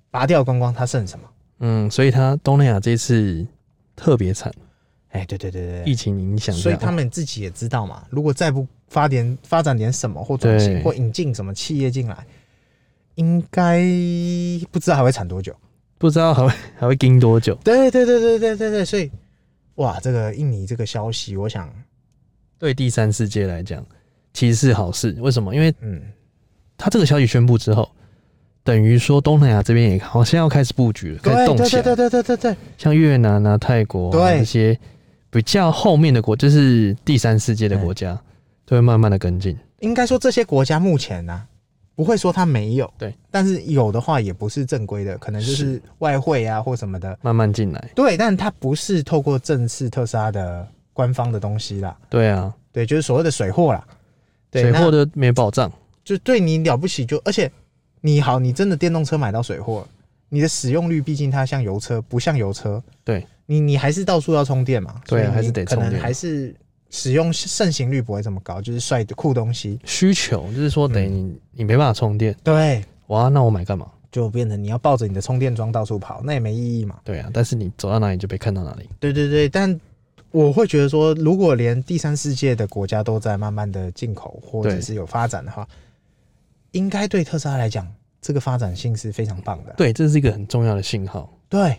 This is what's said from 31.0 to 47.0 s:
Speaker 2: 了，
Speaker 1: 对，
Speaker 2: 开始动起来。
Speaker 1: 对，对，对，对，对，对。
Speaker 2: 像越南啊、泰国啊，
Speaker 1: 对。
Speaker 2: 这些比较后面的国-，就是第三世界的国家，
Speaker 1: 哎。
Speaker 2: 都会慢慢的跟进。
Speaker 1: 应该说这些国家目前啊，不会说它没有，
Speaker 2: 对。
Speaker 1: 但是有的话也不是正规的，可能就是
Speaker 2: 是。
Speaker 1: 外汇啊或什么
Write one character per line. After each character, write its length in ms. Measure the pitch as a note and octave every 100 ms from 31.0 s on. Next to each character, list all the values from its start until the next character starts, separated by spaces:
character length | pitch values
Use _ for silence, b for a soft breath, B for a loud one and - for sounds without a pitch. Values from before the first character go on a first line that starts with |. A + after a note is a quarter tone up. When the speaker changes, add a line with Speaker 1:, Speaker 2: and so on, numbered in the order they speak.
| E2+
Speaker 2:
了， 80 | D#2
Speaker 1:
对， 100 | -
Speaker 2:
开 80 | A#3
始 60 | B3
动 100 | D3
起 120 | A#3+ B3+
来。 60 |
Speaker 1:
对， 140 | B3 A#3+
对， 140 | A#3+
对， 120 | B3
对， 140 | A#3+ A#3+
对， 160 | A#3+
对。 40 | F#3+ - -
Speaker 2:
像 180 | D#3
越 220 | D3+ D#3+ C3
南 280 | A2+ G#2 G#2
啊、 100 | G#2
泰 260 | - A#2+ G#2+
国 240 | F#2+ F2+
啊， 20 |
Speaker 1:
对。 260 | D#3+ F3+ D#3+
Speaker 2:
这 60 |
些 340 | A2 A#2 A2 A#2 b b b b b
比 120 | A#2
较 280 | A2+ G3+ F3
后 240 | D#3+ A3
面 200 | D#3 D#3+
的 80 | B2
国-， 120 | A2 A2
就 120 | C#3
是 480 | D3 C#3 A#2 G#2 G#2
第 140 | - C#3
三 200 | A#2 A2
世 160 | -
界 140 | A2 G#2+
的 80 | G2
国 140 | F2
家， 200 | F#2+ F#2
Speaker 1:
哎。 60 | F#2 b b b b
Speaker 2:
都 120 | _ B2
会 40 |
慢 200 | A#2+ A2+
慢 100 | A2
的 80 | G2
跟 220 | F2+ F2+
进。 180 | F#2+ D#2+ - _
Speaker 1:
应 140 | G#3+
该 120 | A#3 B3
说 120 | B3+
这 120 | C4
些 140 | A#3+
国 200 | A3+ C#3
家 140 | C3+ D#3
目 180 | F#3+ D3+
前 300 | - F2+ E2+
啊， 180 | F2+ G#2+ _ _ _ _
不 100 | -
会 120 | D#3+ A3
说 160 | F#3
它 120 | F3 F3
没 280 | B2+ G#2
有， 180 | B2+ A#2 -
Speaker 2:
对。 160 | G#2 - _
Speaker 1:
但 160 | G3 F#3+
是 140 | F#3
有 280 | - C#3+ A2
的 100 | G#2+
话 200 | A#2+ C#3+
也 100 | G#2
不 160 | F2+ G#2
是 160 | -
正 220 | C3 C3+ G#2
规 180 | G#2
的， 120 | G2 F#2
可 120 | -
能 100 | G#2+
就 60 | A2+
是 100 | C#3
Speaker 2:
是。 260 | C#3 B2+ - _
Speaker 1:
外 220 | D#3 C#3
汇 260 | C3+ C#3+ A2+
啊 140 | G#2+
或 160 | A#2 B2
什 120 | G2+
么 120 | F#2